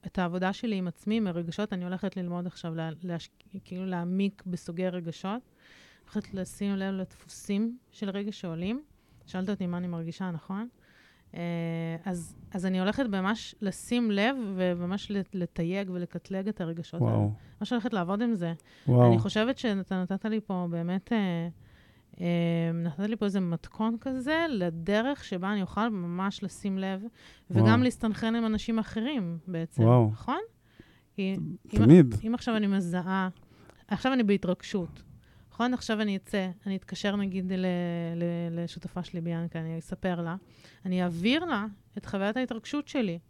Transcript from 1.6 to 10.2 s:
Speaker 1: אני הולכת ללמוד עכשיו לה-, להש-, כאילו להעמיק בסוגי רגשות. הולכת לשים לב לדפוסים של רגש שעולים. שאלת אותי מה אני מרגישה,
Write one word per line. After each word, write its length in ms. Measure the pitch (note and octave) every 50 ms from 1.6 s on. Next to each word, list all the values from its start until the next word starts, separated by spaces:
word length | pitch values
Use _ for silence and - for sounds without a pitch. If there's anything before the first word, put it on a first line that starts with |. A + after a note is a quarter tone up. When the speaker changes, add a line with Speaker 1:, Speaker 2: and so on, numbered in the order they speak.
| G#3 G#3+
Speaker 1:
אני 120 | G#3 F3+ F3+
הולכת 320 | F3+ F#3 F3+ - F#3+ -
ללמוד 300 | F#3+ F3+ F3 F3 F3 F3
עכשיו 280 | F3+ - - - E3+ D#3+
לה-, 160 | E3 D#3+ D#3+ D#3+ D3
להש-, 280 | F3 F3+ E3+ D#3+ - - _ _ - - - F#3+ -
כאילו 220 | - F#3 F3+ F#3
להעמיק 560 | F#3+ F#3 F3 E3+ F3 F3+ F#3+ G3 G3 G3 - -
בסוגי 420 | F#3 F3 F3 - - E3+ E3+ F#3 F#3
רגשות. 640 | F3 F3+ E3 E3 D#3 - - F#3+ G#3 B3+ - _ _ _ - - - - - - - _ _
הולכת 300 | - - G#3+ - - -
לשים 420 | F#3+ F#3 - - - G#3 G3+ G3
לב 180 | F#3+ F#3+ G3 F#3+
לדפוסים 840 | F#3+ F#3 - - - - - - - - - G3+ G3 A3 A#3 A#3+ B3 _ _
של 200 | _ - A3 G3
רגש 300 | F#3+ G3+ G3+ G#3 G#3 -
שעולים. 420 | - F3 E3 D#3+ F3 G3 A3+ C#4 D4+ _ - _ _ _ - - -
שאלת 220 | - - F#3 F#3 G3+
אותי 180 | G#3 G3 F#3+
מה 120 | F3+ F3 F3
אני 80 | F3+
מרגישה, 440 | F3+ E3+ E3 E3 E3 E3 -